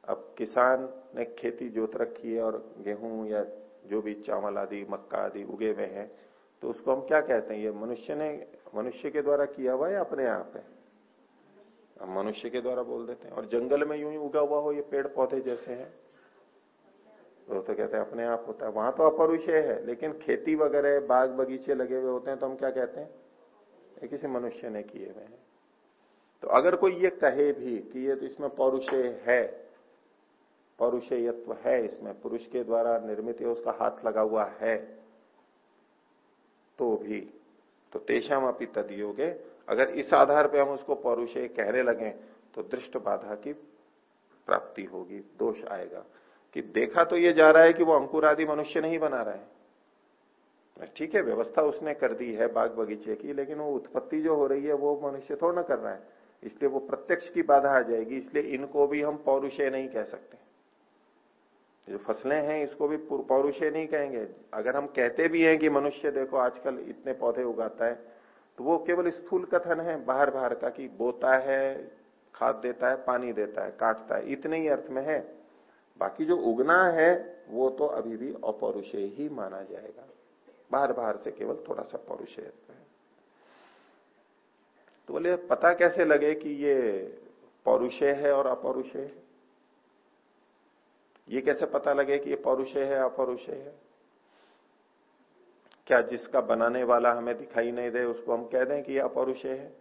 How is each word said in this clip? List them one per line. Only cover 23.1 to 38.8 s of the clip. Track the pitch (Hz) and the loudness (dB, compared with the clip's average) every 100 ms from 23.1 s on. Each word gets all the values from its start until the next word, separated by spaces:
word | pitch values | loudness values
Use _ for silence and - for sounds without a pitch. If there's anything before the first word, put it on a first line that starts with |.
| - - _ _ _ _ _ - - | -16 -20 _ _ _ _ _ -20 -16
ये | 127 | -10
किसी | 143 147 | -8 -6
मनुष्य | 127 120 117 120 | -4 -6 -8 -10
ने | 104 | -10
किए | 104 - 98 | -10 -14 -14
हुए | 98 | -16
हैं। | 107 117 _ _ _ _ _ _ _ _ _ _ | -20 -20 _ _ _ _ _ _ _ _ _ _
तो | - | 4
अगर | 123 165 180 | 6 6 4
कोई | 190 175 | 2 4
ये | 185 | 0
कहे | 180 143 127 147 | 4 2 4 2
भी | 139 127 110 | 2 -4 -6
कि | - 131 135 | -6 -6 -4
ये | 135 | -4
तो | 135 | -6
इसमें | 135 139 | -8 -8
पौरुषेय | - 131 131 131 135 123 117 117 | 2 2 2 -2 0 0 -2 2
है, | 123 107 - - - _ _ _ _ _ _ _ _ _ - | 2 2 -6 -20 -20 _ _ _ _ _ _ _ _ _ -2
पौरुषेयत्व | 120 120 117 123 120 117 - | 0 0 -2 -2 -2 -4 -8
है | 110 123 127 107 | -6 0 0 0
इसमें, | - 104 101 | -6 -12 -10
पुरुष | 117 113 - | -8 -8 -6
के | 127 | -6
द्वारा | 110 117 117 117 | 0 0 2 0
निर्मित | 110 107 113 117 | -2 -6 -6 -4
है, | 120 | -4
उसका | 117 120 | -2 -4
हाथ | 113 117 - 117 | -2 -2 0 -2
लगा | 107 | 0
हुआ | 110 110 101 | 2 2 -2
है, | - 113 107 - - - _ _ _ _ _ _ _ _ _ _ _ _ _ _ _ _ - | -2 -2 -2 -4 -18 -20 _ _ _ _ _ _ _ _ _ _ _ _ _ _ _ _ -4
तो | 123 104 | 0 0
भी, | 104 107 - - _ _ _ _ _ | -2 -8 -8 -20 _ _ _ _ _
तो | 107 | -10
तेषाम | - 120 117 135 131 | 0 0 2 2 2
अपि | 120 117 | -2 -4
तद | 110 | -4